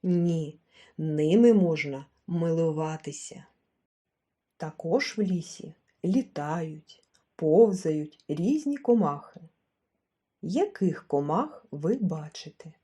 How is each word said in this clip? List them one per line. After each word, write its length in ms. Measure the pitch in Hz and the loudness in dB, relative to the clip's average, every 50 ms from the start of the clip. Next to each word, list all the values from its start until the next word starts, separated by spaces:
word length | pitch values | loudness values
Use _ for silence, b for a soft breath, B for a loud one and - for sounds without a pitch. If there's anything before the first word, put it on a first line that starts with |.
| - | 0
Ні, 560 | 185 175 175 170 175 170 160 156 147 156 b b b b b b b b b | 2 2 2 2 2 0 -2 -4 -6 -10 b b b b b b b b b
ними 560 | 156 156 151 151 151 156 175 220 233 240 226 | -4 -2 0 2 2 4 6 8 8 8 8
можна 520 | 202 185 170 160 151 147 143 139 135 143 _ _ _ _ - | 6 4 4 2 -2 -4 -6 -8 -10 -12 _ _ _ _ -6
милуватися. 1160 | 170 170 165 170 165 165 165 160 151 151 160 156 156 160 - 147 151 - - - - 185 - _ _ _ _ _ _ _ _ _ _ _ _ _ _ _ _ _ _ _ _ _ _ _ | -4 -2 0 0 0 0 0 0 0 -2 -4 -4 -6 -8 -10 -12 -14 -12 -16 -16 -18 -20 -20 _ _ _ _ _ _ _ _ _ _ _ _ _ _ _ _ _ _ _ _ _ _ _
Також 600 | 170 156 - _ - 165 165 269 269 - - 214 | -12 -12 -12 _ -4 0 0 0 0 -2 -2 -2
в 40 | |
лісі 520 | 214 196 185 175 160 - - - - 160 156 _ _ _ _ _ - | -2 0 0 -2 -4 -8 -16 -16 -16 -18 -18 _ _ _ _ _ -2
літають, 960 | 175 196 262 - - _ 151 143 147 156 170 165 160 151 151 - _ - _ _ _ _ _ _ _ _ | 0 0 0 0 -2 _ -8 -6 -6 -4 -6 -6 -8 -10 -14 -18 _ -20 _ _ _ _ _ _ _ _
повзають 880 | - 165 156 156 185 233 214 190 185 - 165 156 151 151 151 _ _ _ _ | -2 2 4 6 8 6 6 4 -2 -2 -2 -2 -2 -4 -6 _ _ _ _
різні 500 | 151 151 170 214 294 311 294 285 285 277 | -4 -2 0 0 0 0 0 -4 -6 -4
комахи. 640 | - - 240 233 190 147 143 143 - - _ - 165 - _ _ _ _ _ _ _ _ _ _ _ _ _ _ _ _ _ _ | 2 2 4 4 4 0 -2 -6 -12 -18 _ -20 -20 -20 _ _ _ _ _ _ _ _ _ _ _ _ _ _ _ _ _ _
Яких 680 | - 160 185 277 392 415 - - 196 185 156 - - _ | -10 -4 -2 -2 -2 -2 -2 -2 0 0 0 -2 -8 _
комах 580 | - 143 143 147 156 196 277 302 - - _ _ | -2 -2 0 0 0 -2 -2 -2 -8 -18 _ _
ви 240 | - 147 147 165 233 | -14 -6 -2 -2 -2
бачите? 800 | 269 214 175 160 156 151 156 _ - - 160 - _ - 165 156 _ | 0 -2 -2 -4 -4 -10 -12 _ -16 -18 -18 -20 _ -20 -20 -20 _